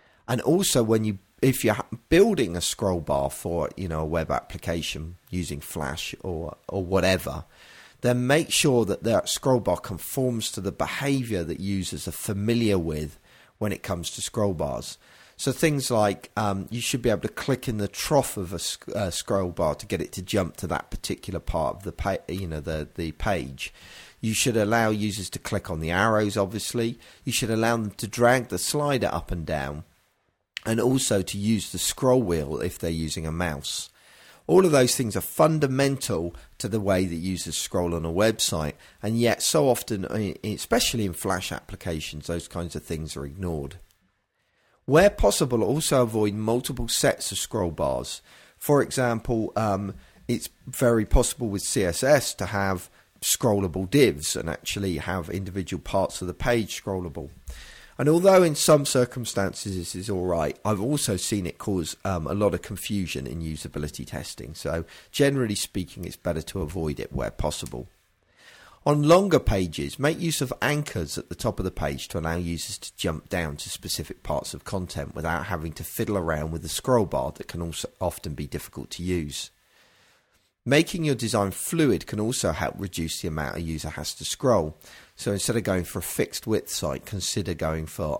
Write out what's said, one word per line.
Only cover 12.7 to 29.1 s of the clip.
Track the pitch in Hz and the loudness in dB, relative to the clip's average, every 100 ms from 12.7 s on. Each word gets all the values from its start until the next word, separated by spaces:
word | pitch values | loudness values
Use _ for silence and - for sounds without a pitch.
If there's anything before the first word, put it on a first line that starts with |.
| 95 | 2
with | 80 76 73 - _ - - - | 2 -4 -6 -10 _ -20 -16 -4
when | 107 | -4
it | - | -4
comes | - 87 82 | -4 -6 -6
to | - | -8
scroll | - - 104 | -6 -2 0
bars. | 80 73 58 - - _ - - - | 0 -2 -4 -8 -16 _ -20 -20 -6
So | 139 | -4
things | 127 160 143 127 | 2 2 2 2
like, | 117 104 95 - 107 | 4 4 2 -4 -2
um, | 104 98 - | 0 -2 -4
you | 117 | -6
should | - 131 | -2 0
be | 120 | 2
able | 104 | 0
to | 107 | -2
click | - - 131 - | -4 -2 -2 -2
in | 107 | -2
the | 101 | -4
trough | - - 147 - 104 | -4 2 2 2 -2
of | 87 | -6
a | 87 | -6
sc-, | - - - | -6 -8 -6
uh, | 107 95 | -4 -2
scroll | - - 98 90 | -4 0 0 0
bar | 85 80 73 | 0 0 0
to | - | -4
get | 85 | -4
it | - | -4
to | - | -8
jump | 90 104 85 - | -2 0 0 -4
to | 90 | -4
that | 85 - | -4 -6
particular | - - - - 87 | -8 -6 -6 -6 -6
part | - 82 76 - | -2 -2 -2 -4
of | |
the | 95 | -8
pa-, | - 101 92 - | -4 -4 -4 -4
you | 92 87 | -8 -6
know, | 78 | -6
the, | 76 78 73 - | -4 -6 -6 -6
the | 82 | -6
page. | - 110 90 65 67 - - - - - - | -4 -2 -2 -4 -10 -12 -14 -20 -20 -20 -6
You | 110 | -2
should | 107 131 110 | 0 2 2
allow | 104 117 110 | 4 4 4
users | 107 104 101 87 | 2 -2 -2 -6
to | - | -8
click | - 101 - | -4 -4 -4
on | 80 | -4
the | 80 | 0
arrows, | 90 110 107 104 104 | 4 4 4 2 2
obviously. | 95 107 - 120 117 120 - - | 0 -2 -4 -2 -2 -4 -14 -12
You | 135 | -4
should | - 113 | -2 0
allow | 110 113 117 | 2 2 2
them | 104 | -2
to | - 101 | -6 -6
drag | 117 120 131 117 | 4 6 6 2
the | 90 | -4
slider | - 147 147 135 85 | -2 0 2 2 0